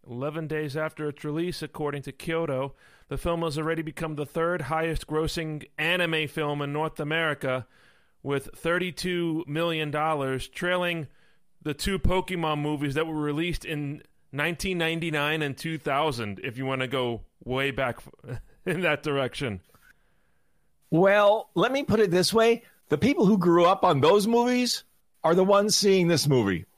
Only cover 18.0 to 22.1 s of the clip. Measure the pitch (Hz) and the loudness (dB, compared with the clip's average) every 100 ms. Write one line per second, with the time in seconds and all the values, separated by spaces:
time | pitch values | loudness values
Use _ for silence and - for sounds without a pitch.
18 | - - - 127 - _ - 165 170 147 | -14 -20 -12 -12 -12 _ -4 0 0 0
19 | 151 139 127 - 131 95 _ _ _ _ | -2 -2 -2 -4 -6 -6 _ _ _ _
20 | _ _ _ _ _ _ _ _ _ 160 | _ _ _ _ _ _ _ _ _ 4
21 | 190 208 202 214 - 175 226 269 285 220 | 6 6 6 4 0 0 2 0 0 2
22 | 202 | 4